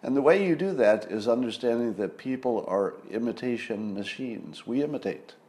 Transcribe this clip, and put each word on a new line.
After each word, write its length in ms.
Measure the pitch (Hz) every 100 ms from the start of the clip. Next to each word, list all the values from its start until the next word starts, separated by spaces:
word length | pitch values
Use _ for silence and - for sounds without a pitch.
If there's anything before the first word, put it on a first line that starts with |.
And 140 | - 139
the 60 |
way 240 | 139 190 190
you 100 | 151
do 160 | 190
that 380 | 160 107 107 -
is 180 | 107 107
understanding 680 | 117 123 104 123 117 120
that 240 | 98 98 -
people 460 | 131 131 127 110 -
are 260 | 95 98 - -
imitation 840 | 110 120 104 127 117 - 104 107
machines. 720 | 98 98 - 131 110 - - -
We 160 | 123
imitate. 520 | 147 143 - - - -